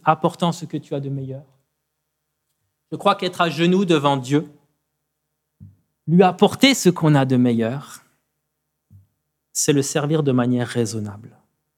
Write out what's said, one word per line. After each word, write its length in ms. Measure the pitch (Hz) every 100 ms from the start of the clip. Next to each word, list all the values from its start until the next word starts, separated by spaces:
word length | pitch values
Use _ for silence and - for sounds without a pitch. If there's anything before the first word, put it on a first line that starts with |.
apportant 480 | - 160 165 - 175
ce 140 | 165 -
que 100 | 147
tu 180 | -
as 60 | 143
de 80 | 139
meilleur. 360 | 139 131 135 156 _ _ _ _ _ _ _ _ _ _ _ _ _ -
Je 40 | 156
crois 180 | 196
qu'être 260 | 196 180 -
à 80 | 170
genoux 380 | 143 170 185 190
devant 320 | 156 143 139
Dieu, 280 | 123 147 170 - _ _ _ _ _ _ _ _ _ _ - _ _ _ -
lui 160 | 170
apporter 520 | 185 180 202 - 269
ce 160 | - 180
qu'on 240 | 170 156
a 100 | 143
de 120 | 131 127
meilleur, 640 | 123 113 113 143 - - _ _ _ _ _ _ _ _ _ - _ _ _ _ _
c'est 200 | - -
le 100 | 143
servir 400 | 135 156 147 156
de 100 | 139
manière 340 | 127 123 123 117
raisonnable. 720 | 120 110 110 104 104 - _ _ _ _